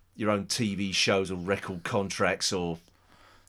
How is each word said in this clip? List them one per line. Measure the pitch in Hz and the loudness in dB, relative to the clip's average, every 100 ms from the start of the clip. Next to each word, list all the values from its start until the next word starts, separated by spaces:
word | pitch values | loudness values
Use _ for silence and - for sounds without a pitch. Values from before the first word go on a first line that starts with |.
| _ - | _ -4
your | 107 | 0
own | 104 98 | 2 0
T | - 110 95 | 0 0 0
V | 101 | -2
shows | 92 - 101 92 | 2 4 4 2
or | 92 | -2
record | 87 98 - 90 | -2 -2 -2 -8
contracts | - 113 98 - 95 95 - | -2 -2 -2 0 0 2 0
or | 95 87 82 - _ _ - - - | 0 -2 -4 -10 _ _ -20 -20 -20